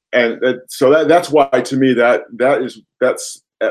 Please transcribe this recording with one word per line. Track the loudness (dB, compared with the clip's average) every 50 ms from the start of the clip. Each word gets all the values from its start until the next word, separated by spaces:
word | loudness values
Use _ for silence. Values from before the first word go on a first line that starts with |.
| _ _
and, | -2 0 0 -2 -2 -2 -2
and | -4 -4 -4 -8 -14
so | -6 0 2 4
that, | 4 4 4 2
that's | 2 2 2 2
why, | 2 2 2 2
to | 0 -2 -2 -2 -2
me, | 0 0 2 2
that, | 2 2 2 0 0 -4 -8 -6
that | -2 0 0 0 0
is, | -2 -6 -10 -16 _ _ _ -4
that's, | -2 -2 -2 -4 -8 -16 -16 -18 _ _ _ -6
uh, | -4 -4